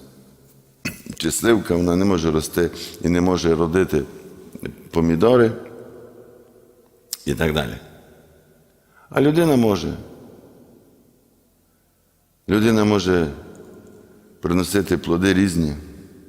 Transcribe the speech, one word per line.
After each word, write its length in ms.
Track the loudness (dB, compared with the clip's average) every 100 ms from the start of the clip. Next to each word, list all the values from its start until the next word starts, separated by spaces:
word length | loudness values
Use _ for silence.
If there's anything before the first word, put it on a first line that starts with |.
| -20 -20 -20 _ _ _ _ _ -16 -14 -16 -8
Чи 140 | -6
сливка, 460 | -2 2 2 2 0
вона 200 | 0 0
не 80 |
може 260 | 2 0 0
рости 400 | -2 -2 -2 -2 -4 -16 -6
і 60 | -2
не 120 | 0
може 340 | 2 0 0
родити 480 | 0 0 0 0 -2 -4 -12 -20 -20 -20 -16 -14 -16 -6
помідори 600 | -2 0 2 4 6 4 0 -14 -18 -20 -20 -20 -20 -20 -20 -20 _ _ _ _ _ _ -12 -6
і 80 |
так 180 | -2 -2
далі. 200 | -2 -4 -8 -18 -20 -20 -20 _ _ _ _ _ _ _ _ -6
А 100 | 0
людина 360 | 2 2 2 4
може. 380 | 2 0 -4 -10 -14 -20 -20 -20 -20 -20 -20 -20 _ _ _ _ _ _ _ _ _ _ _ _ _ _ _ _ -2
Людина 360 | 2 4 4
може 460 | 4 2 2 2 0 -4 -16 -20 -20 -20 -20 -20 -20 -20 _ _
приносити 580 | -2 0 0 -2 0 -2
плоди 360 | 0 0 2
різні, 400 | 2 2 0 -2 -4 -12 -20 -20 -20